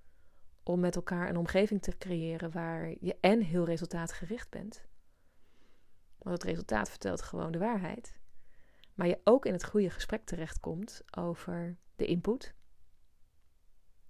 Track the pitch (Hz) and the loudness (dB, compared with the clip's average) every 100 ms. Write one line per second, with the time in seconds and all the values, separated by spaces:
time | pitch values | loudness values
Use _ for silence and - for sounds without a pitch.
0 | - - - - - - - 180 180 175 | -20 -18 -20 -16 -16 -10 0 4 4 2
1 | - 175 180 170 170 185 208 202 - 180 | 0 0 0 0 4 4 4 2 0 -4
2 | 185 175 165 165 165 170 165 165 165 - | -2 -2 0 -2 -4 -4 -4 -4 -4 -4
3 | 175 - 185 233 170 175 165 165 170 170 | -4 4 6 8 6 2 2 0 -2 -4
4 | 165 - 170 240 - - 202 - - - | -4 -6 -6 -6 -8 -10 -10 -12 -14 -16
5 | - - - - - - - - - - | -20 -20 -20 -20 -20 -20 -20 -20 -20 -20
6 | - - - 175 92 87 - 107 - - | -20 -10 -4 -2 -2 -2 0 0 0 -2
7 | 98 90 - 175 165 165 214 220 165 240 | -4 -2 -4 -4 -2 0 0 0 -2 -6
8 | - - - - - - - - - - | -10 -10 -10 -12 -12 -16 -18 -20 -16 0
9 | 175 175 - 254 - 180 - 208 185 - | 2 4 8 8 6 -2 2 2 2 0
10 | - 214 - 170 156 - 165 165 220 - | -4 -4 -4 -6 -4 -6 -6 -6 -6 -12
11 | - - 175 170 - 170 170 175 - - | -10 -4 -4 -4 -4 -4 -4 -8 -12 -2
12 | - 175 202 254 - - - - - - | 2 2 2 0 -2 -12 -16 -18 -18 -20
13 | - - - - - _ - - - - | -20 -20 -20 -20 -20 _ -20 -20 -20 -20